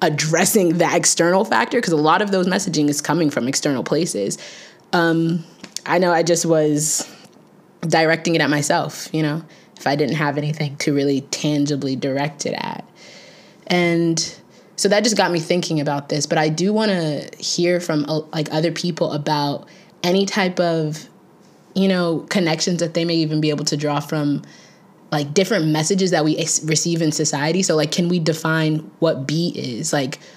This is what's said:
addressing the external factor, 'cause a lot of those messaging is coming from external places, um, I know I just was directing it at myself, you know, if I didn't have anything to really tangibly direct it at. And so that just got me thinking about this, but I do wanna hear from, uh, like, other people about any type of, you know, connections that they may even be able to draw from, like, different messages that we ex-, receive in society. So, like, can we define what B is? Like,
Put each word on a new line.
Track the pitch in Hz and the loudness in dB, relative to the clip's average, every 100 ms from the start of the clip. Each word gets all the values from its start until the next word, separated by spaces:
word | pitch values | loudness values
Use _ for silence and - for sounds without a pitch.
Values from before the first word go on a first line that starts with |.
addressing | 175 151 156 165 190 220 175 170 | 0 0 0 2 4 4 4 4
the | 160 | 2
external | 165 - - 170 190 214 | 2 2 2 4 4 2
factor, | 110 233 247 | 0 2 0
'cause | 240 | 0
a | 160 | 2
lot | 151 180 | 4 4
of | 208 | 2
those | 190 180 | 0 0
messaging | 190 185 156 147 | 0 -2 0 0
is | 143 | 0
coming | - 156 151 | 0 2 2
from | 127 120 | 0 -2
external | 139 156 131 | -2 -2 -2
places, | - 151 170 101 98 - - - - - _ | -2 -2 -2 -2 -4 -6 -12 -20 -20 -20 _
um, | 180 165 165 165 170 - - - - - | 0 2 2 2 -2 -6 -18 -16 -12 -2
I | 170 | 2
know | 180 | 4
I | 170 | 2
just | 165 170 165 | 2 2 2
was | 160 156 151 156 - - - - - _ _ _ - 165 | 2 2 2 0 -4 -6 -14 -20 -20 _ _ _ -10 0
directing | 160 160 160 165 165 | 2 4 2 0 2
it | |
at | 143 | 2
myself, | 147 143 170 147 - - | 2 0 0 -2 -8 -6
you | 156 | -2
know, | 151 156 - - - - | -2 -2 -8 -20 -20 -8
if | 131 | -2
I | 143 | 0
didn't | 139 151 | 0 0
have | 151 143 | -2 -2
anything | 147 156 147 139 | -4 -4 -6 -4
to | - | -2
really | 143 139 135 131 | 0 2 0 -2
tangibly | - 151 147 143 143 139 131 | -4 -2 0 0 -2 -4 -4
direct | 139 135 147 156 - | -4 -2 -4 -6 -8
it | |
at. | - - - - - - - - - - - - | -6 -6 -8 -14 -20 -20 -20 -20 -20 -20 -12 -2
And | 175 175 170 170 165 - - - - - - | 0 2 2 2 0 -4 -10 -20 -20 -16 -2
so | 202 | 2
that | 208 | 2
just | 220 208 | 2 2
got | 180 | 2
me | 170 | 0
thinking | 160 180 170 156 | 0 -2 0 -2
about | 143 143 143 | -2 -4 -4
this, | 151 147 | -4 0
but | 160 | 0
I | 156 | 0
do | 156 185 | 0 0
wanna | 214 220 185 156 143 - - | 2 2 0 -2 -4 -8 -10
hear | - - 175 175 | -6 0 0 0
from, | 175 156 143 | 0 -2 -2
uh, | 156 - | -4 -4
like, | 160 156 | -6 -4
other | 156 165 | 0 -2
people | 156 175 165 160 | -2 -4 -2 -2
about | 147 147 151 147 139 - - - - | -2 -2 -2 -2 -4 -10 -20 -20 -4
any | 175 190 196 | 0 2 2
type | 214 185 180 | 0 0 2
of, | 175 165 156 156 - - - - - - - 190 | 0 0 -2 -4 -12 -20 -20 -20 -20 -20 -8 0
you | 190 | 2
know, | 185 175 160 - | 2 0 -2 -2
connections | 208 165 156 196 175 | 0 2 0 0 0
that | 165 | 0
they | 170 170 | 0 0
may | 165 | 0
even | 156 156 | 0 0
be | 151 | 0
able | 147 151 | 0 -2
to | 151 | -2
draw | 147 147 | -2 -2
from, | 147 156 147 143 - - - - - - - | -2 -2 0 -2 -6 -20 -20 -20 -20 -20 -6
like, | - 143 | -4 -2
different | 151 190 208 156 | 0 2 2 2
messages | 156 156 190 190 | 0 2 2 2
that | 165 151 | 2 2
we | 151 | 0
ex-, | 147 - | -2 -2
receive | 156 156 175 165 | -2 -2 0 0
in | 160 | 0
society. | 151 156 143 151 180 | 0 -2 -2 0 0
So, | 190 156 | 2 2
like, | 151 | 0
can | - 175 | 0 0
we | 180 | 0
define | 160 160 160 160 156 156 - - | 0 0 0 2 2 0 -4 -2
what | 160 143 135 | 0 0 -2
B | 156 175 - | -2 -2 -4
is? | 131 113 160 | -8 -6 -4
Like, | 147 131 - - | -2 -2 -6 -16